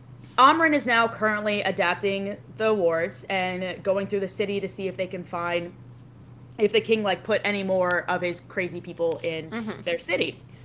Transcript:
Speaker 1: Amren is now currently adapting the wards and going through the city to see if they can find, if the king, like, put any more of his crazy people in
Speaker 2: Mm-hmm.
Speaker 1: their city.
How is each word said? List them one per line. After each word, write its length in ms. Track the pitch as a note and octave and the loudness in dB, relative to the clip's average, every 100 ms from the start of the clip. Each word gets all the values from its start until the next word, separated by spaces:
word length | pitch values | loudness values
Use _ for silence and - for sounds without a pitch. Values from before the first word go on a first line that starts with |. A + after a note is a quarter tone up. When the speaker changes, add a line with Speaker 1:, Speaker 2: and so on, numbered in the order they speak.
| - - - - | -20 -20 -4 6
Speaker 1:
Amren 360 | C4+ D#4+ D#4+ | 6 8 4
is 120 | D4 A#3+ | 4 4
now 220 | A#3 A#3 | 2 2
currently 540 | - G#3+ G#3 G#3 G#3 | 2 0 0 0 0
adapting 760 | G3 F#3+ F3 F#3 G3+ G3 G3 G#3 - - | 0 2 0 2 0 -2 -4 -8 -12 -2
the 160 | A3 | 2
wards 520 | G#3+ E3+ E3 F#3 - - | 4 4 2 -2 -6 -4
and 520 | F#3+ F#3 F3+ F#3 F3 | -2 0 -2 -6 -4
going 240 | F#3+ F#3+ G3 | 0 0 0
through 140 | G3+ | -2
the 60 | F#3+ | -2
city 320 | - G3+ G3 | -2 -2 -2
to 80 | F#3+ | -4
see 200 | - F#3+ | -6 -6
if 100 | F#3 | -4
they 100 | F#3 | -6
can 160 | F#3 | -6
find, 500 | F3+ F3 F3 F3 F3 - - - - - - - - - | -8 -4 -2 -2 -2 -10 -20 -20 -20 -20 -20 -20 -16 0
if 140 | G#3 | 2
the 100 | A3 | 4
king, 220 | A3 A3 | 4 2
like, 200 | G3+ F#3 | 2 0
put 160 | - G#3+ | 0 2
any 200 | G3+ G3+ | 2 0
more 420 | F#3+ F#3+ F3+ F3 D#3+ | 2 2 4 2 2
of 120 | F3+ | 0
his 200 | F3 E3+ | -2 -4
crazy 400 | - G3 F3+ F3 | -6 -4 -4 -6
people 380 | F3 - E3 D#3 | -10 -2 -2 0
in 260 | E3 D#3+ D#3+ | -4 -4 -6
Speaker 2:
Mm-hmm. 320 | A3+ A3 E3+ | -8 -6 -6
Speaker 1:
their 160 | F3 E3+ | -4 -4
city. 400 | - F4 D#3 - - - | -2 -2 -2 -6 -18 -20